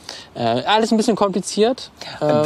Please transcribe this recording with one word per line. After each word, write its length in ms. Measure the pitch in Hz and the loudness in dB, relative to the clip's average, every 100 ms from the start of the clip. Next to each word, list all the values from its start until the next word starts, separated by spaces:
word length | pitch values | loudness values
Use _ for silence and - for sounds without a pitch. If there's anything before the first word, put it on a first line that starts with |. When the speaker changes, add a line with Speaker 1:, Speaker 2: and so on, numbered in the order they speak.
| - - - | -18 -18 -16
Speaker 1:
Äh, 300 | - 117 120 | -4 -2 0
alles 280 | 151 214 226 | 2 0 2
ein 60 | 226 | 2
bisschen 180 | 220 202 | 2 2
kompliziert. 760 | 202 196 - - 220 262 - - - - | 0 0 -4 0 2 0 -8 -18 -16 -4
Speaker 2:
Ähm, 80 | 151 | 0
du 60 | 151 | 2